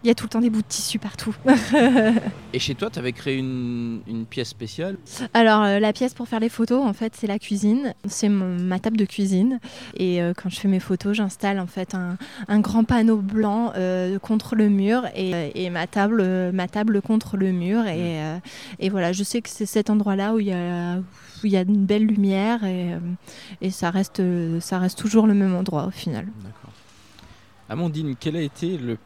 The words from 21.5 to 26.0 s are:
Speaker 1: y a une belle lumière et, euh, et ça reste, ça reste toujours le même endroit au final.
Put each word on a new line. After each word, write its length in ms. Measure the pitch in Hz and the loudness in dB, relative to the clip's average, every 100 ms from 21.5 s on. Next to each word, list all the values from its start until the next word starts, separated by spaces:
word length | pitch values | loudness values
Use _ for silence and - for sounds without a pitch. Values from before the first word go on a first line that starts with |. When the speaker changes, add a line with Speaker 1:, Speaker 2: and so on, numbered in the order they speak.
Speaker 1:
y 60 | 196 | 2
a 40 | |
une 240 | 185 208 196 | 4 2 4
belle 220 | 208 214 | 4 4
lumière 560 | 208 202 190 208 233 | 4 4 2 2 0
et, 300 | 202 180 175 170 | -2 -2 -4 -4
euh, 20 | 175 180 - - - 185 | -6 -8 -12 -20 -18 -6
et 80 | 185 | -6
ça 220 | 185 175 | -2 -2
reste, 280 | 185 190 - 180 175 165 165 | 0 -2 0 0 0 0 -2
ça 180 | - 185 | -2 0
reste 180 | 180 - | 0 -2
toujours 300 | 214 220 220 | 2 4 6
le 80 | 202 | 4
même 180 | 196 180 | 2 0
endroit 300 | 190 156 175 | -2 -2 -4
au 60 | |
final. 340 | - | -6